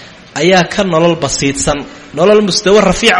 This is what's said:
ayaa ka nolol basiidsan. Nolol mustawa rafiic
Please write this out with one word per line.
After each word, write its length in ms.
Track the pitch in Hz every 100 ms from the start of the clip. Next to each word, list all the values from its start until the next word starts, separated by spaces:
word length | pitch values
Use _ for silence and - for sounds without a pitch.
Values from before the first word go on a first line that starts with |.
| - - -
ayaa 280 | 139 165 185
ka 200 | 170 -
nolol 320 | 196 160 170
basiidsan. 680 | 160 135 - 139 135 - 143 139 - -
Nolol 280 | 143 185 208
mustawa 400 | 202 - 185 214
rafiic 320 | 196 175 233